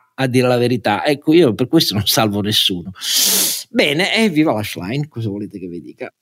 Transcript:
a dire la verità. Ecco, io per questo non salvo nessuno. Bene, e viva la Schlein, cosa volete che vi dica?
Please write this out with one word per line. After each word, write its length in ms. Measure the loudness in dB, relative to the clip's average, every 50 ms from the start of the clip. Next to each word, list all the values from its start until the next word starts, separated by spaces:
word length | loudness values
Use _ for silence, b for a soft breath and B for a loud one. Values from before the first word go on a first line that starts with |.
| _ _ _
a 120 | -4 -2 0
dire 220 | 2 2 2 4
la 80 | 2 2
verità. 480 | 2 2 0 0 0 -2 -2 0 0
Ecco, 280 | -2 -2 0 2 4 4
io 200 | 6 6 4 4
per 140 | 2 0 2
questo 240 | 2 2 2 2 0
non 120 | -2 -2
salvo 360 | 0 0 2 2 0 0 -2
nessuno. 500 | -2 0 0 0 0 0 -2 -4 -8 -10 -14 B B B B B B B B B B B B B B -4
Bene, 440 | 0 0 2 2 2 0 0 0 2 2
e 120 | 2 2
viva 220 | 2 2 2 2
la 120 | 2 0 -4
Schlein, 440 | -6 -8 -8 -6 -4 -4 -4 -6 -6
cosa 220 | -8 -6 -6 -6
volete 300 | -6 -6 -8 -10 -10 -12
che 80 | -12 -10
vi 120 | -12 -12
dica? 320 | -14 -16 -16 _ -16 -16 -16 _